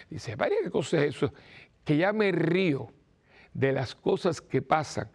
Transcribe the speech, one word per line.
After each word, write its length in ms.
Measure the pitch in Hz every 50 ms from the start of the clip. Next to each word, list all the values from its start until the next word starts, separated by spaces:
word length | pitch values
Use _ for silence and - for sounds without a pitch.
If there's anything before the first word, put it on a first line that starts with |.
| - -
Dice, 260 | - 107 - - 104
"María, 220 | - - - 403 440
¿qué 80 | 359 -
cosa 280 | - - 143 - 175 156
es 180 | 147 147 123
eso?". 160 | - 147 123 - - - - - - - - _ _ _
Que 120 | - 147
ya 160 | 147 180 202
me 200 | 214 220 208 196
río 560 | 180 165 - - 170 190 190 170 139 131 113 - - _ _ _ _ _ _ _ - - - - -
de 180 | 117 127 135
las 220 | 135 135 127 - -
cosas 480 | - - 185 190 - - 175 143 -
que 180 | - - - 131
pasan, 480 | - - - 160 147 - - - - -